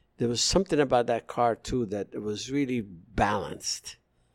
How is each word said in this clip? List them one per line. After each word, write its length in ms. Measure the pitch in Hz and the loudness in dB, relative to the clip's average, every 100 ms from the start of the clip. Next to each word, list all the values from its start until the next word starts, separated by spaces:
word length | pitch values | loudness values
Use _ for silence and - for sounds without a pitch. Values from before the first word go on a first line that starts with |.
| _ - | _ -2
There 100 | 117 | -2
was 120 | 117 | 0
something 380 | - 180 185 151 | 2 2 2 2
about 280 | 135 123 120 | 4 4 4
that 180 | 113 - | 0 -2
car 300 | - 120 107 | 2 2 2
too 300 | - 127 107 | -2 -2 -2
that 280 | 101 92 127 | -4 -6 -6
was 300 | 107 104 117 | -6 -6 -4
really 300 | 139 135 123 | -2 0 -2
balanced. 1120 | 101 85 - - 104 104 73 - - - - - _ _ _ | -6 -10 -8 0 2 2 -4 -8 -8 -8 -10 -20 _ _ _